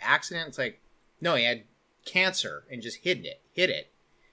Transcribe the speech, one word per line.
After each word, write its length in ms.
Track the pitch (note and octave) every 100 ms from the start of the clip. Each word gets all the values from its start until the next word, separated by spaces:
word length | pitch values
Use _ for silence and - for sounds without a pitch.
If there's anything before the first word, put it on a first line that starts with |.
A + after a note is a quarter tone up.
accident? 460 | A2 C#3+ - E3+ D#3+
It's 100 | C3+
like, 240 | B2 - _ _ _ _
no, 140 | E3+ C#3+
he 80 |
had 220 | A#2 A#2 - _ _ _ -
cancer 580 | F#3 F#3 F#3 G#2 D2 -
and 100 | B2
just 160 | A2+ -
hid 200 | F3 D#3
it, 180 | D#2+ - _
hid 180 | - F3+
it. 220 | D#2+ - _ _ _ _